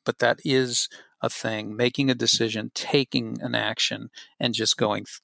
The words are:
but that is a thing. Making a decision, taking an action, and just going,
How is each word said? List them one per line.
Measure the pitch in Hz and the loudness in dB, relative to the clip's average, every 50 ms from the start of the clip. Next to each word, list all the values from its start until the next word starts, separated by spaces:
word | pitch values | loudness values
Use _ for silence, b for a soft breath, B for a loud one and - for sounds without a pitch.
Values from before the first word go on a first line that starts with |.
| - | -2
but | - 117 - | -4 0 2
that | - 117 117 - - | 2 2 2 2 2
is | 151 131 131 127 123 117 - - B B B B B B B | 2 4 4 4 2 0 -2 -2 B B B B B B B
a | - 117 | -4 -4
thing. | - - - 113 110 107 107 101 107 | -4 -4 -4 -4 -4 -4 -6 -6 -2
Making | 113 123 123 - - 139 131 | 0 0 2 2 2 2 2
a | 127 | 2
decision, | 117 117 113 - - 117 110 107 110 - - - | 2 2 2 2 2 2 0 0 -4 -6 -6 -6
taking | - - - - 143 127 - - 127 117 110 120 120 | -8 -2 2 2 2 2 2 0 -2 -2 -2 -6 -6
an | - 120 120 | -4 -2 -2
action, | 113 110 107 113 - - - 110 107 - 123 B B B B B B | 0 0 -2 0 0 -2 -2 -2 -6 -8 -12 B B B B B B
and | 123 120 107 | -2 -2 0
just | 113 107 - - | 0 0 0 2
going, | - 117 107 104 107 101 - - - | 2 2 0 0 -2 -4 -8 -14 -12